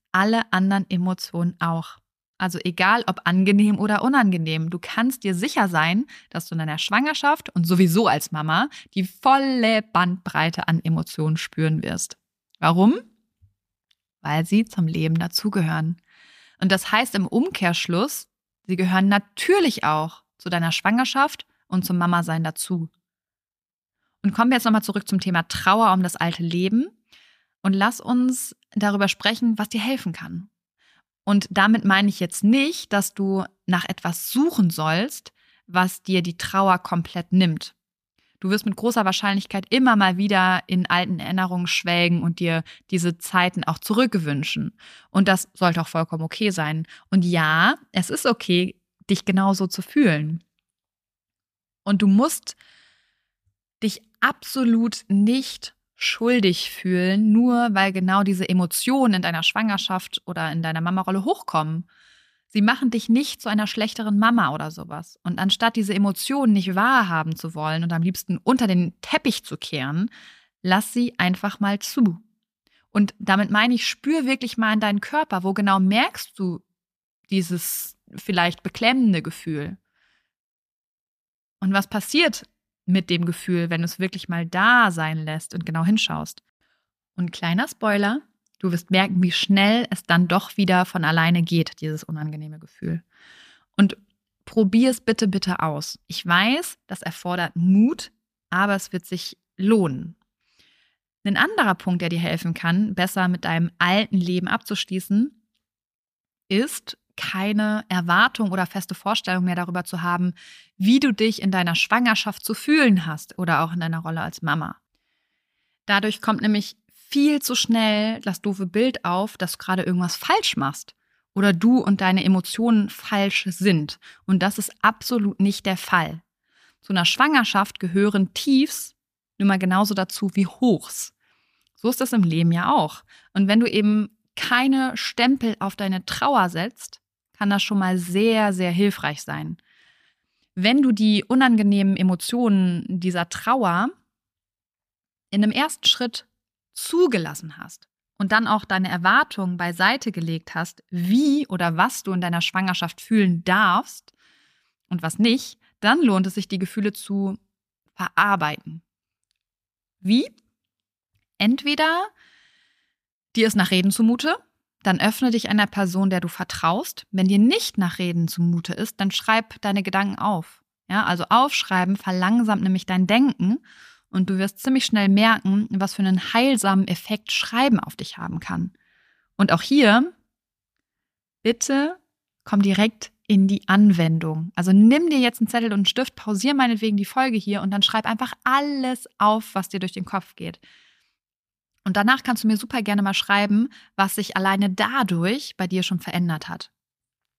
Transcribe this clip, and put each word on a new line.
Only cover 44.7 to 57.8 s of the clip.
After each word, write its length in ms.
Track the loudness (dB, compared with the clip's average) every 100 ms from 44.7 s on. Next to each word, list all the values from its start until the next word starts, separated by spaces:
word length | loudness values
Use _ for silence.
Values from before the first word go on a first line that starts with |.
| -8 -18 -20 _
Und 180 | 2 2
das 200 | 2 -2
sollte 260 | _ 0 0
auch 80 | -2
vollkommen 340 | -4 -4 -6
okay 280 | -8 -4 -4
sein. 360 | -2 -4 -6 -8 -14 _
Und 140 | 0
ja, 500 | 2 2 2 4 2 2 _
es 180 | -4 -4
ist 160 | -2 -2
okay, 540 | -2 0 0 0 -6 _ _ -2
dich 140 | -2
genauso 420 | 0 0 2 0 -2
zu 160 | -6
fühlen. 600 | -4 2 2 2 -2 -6 -10 _ _ _ _ _ _ _ _ _ _ _ _ _
Und 160 | -2 2
du 60 | 4
musst 500 | 4 4 -2 -10 -18 _ _ _ _ _ _ _ _ _ _ _ _
dich 200 | -4 -4 _ _
absolut 840 | -2 -2 -8 -2 2 2 0 -4 -2
nicht 680 | 2 2 2 -4 -12 -16 -20 _ _
schuldig 720 | -6 -2 0 2 2 0 -4
fühlen, 640 | -8 -2 0 0 2 4
nur 380 | 4 4 2 2
weil 200 | 2